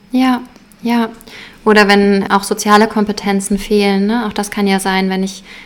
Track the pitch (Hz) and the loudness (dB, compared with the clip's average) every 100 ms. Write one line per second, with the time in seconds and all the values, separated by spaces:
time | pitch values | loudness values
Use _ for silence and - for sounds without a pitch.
0 | _ 254 262 247 247 - _ _ 233 233 | _ -2 0 -2 -6 -20 _ _ -4 -2
1 | 226 226 - - - - 220 208 202 202 | -2 -8 -20 -20 -20 -6 2 4 4 4
2 | 202 196 196 202 196 214 214 208 220 220 | 4 2 0 -2 -2 -4 2 4 4 0
3 | 208 208 208 196 196 196 - 208 202 196 | -2 -4 -2 -2 -2 -6 0 0 2 0
4 | 202 233 220 208 202 - 196 196 190 190 | 0 -2 -4 -6 -8 -4 -2 0 -2 -2
5 | 190 190 190 - - - | -2 -2 -4 -8 -20 -20